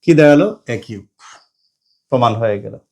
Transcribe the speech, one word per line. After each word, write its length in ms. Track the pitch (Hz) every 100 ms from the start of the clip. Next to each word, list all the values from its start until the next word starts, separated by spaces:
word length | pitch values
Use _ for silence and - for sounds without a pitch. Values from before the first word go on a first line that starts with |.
| -
কি 80 |
দাঁড়ালো? 340 | 156 147 147 196 208 -
এ 100 | 117
কিউব। 260 | - 107 - _ - - _ _ _ _ _ _ _
প্রমাণ 240 | 131 117
হয়ে 260 | 110 113 101
গেল। 140 | - - _